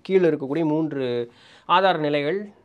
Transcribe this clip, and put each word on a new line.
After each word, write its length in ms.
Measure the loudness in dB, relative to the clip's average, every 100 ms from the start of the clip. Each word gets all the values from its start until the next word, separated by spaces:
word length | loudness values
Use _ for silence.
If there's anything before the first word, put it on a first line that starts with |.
கீழே 280 | 0 2 2
இருக்கக்கூடிய 360 | 0 -2 -2 0
மூன்று 680 | 0 -2 -4 -4 -4 -6 _ -20 -14 0
ஆதார 320 | 2 4 2
நிலைகள் 520 | 0 -2 -2 -4 -8 _